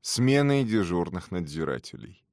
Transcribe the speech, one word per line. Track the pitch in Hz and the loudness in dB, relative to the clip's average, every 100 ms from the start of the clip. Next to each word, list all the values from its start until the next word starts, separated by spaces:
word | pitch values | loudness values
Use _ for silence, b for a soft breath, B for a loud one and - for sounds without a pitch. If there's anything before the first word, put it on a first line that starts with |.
сменой | - - 127 139 143 139 | -6 0 4 4 4 2
дежурных | 123 110 90 87 82 92 - | 2 2 2 0 0 -4 -6
надзирателей. | 90 80 76 78 62 - 57 57 95 _ | -6 -6 -4 -4 -4 -8 -16 -18 -20 _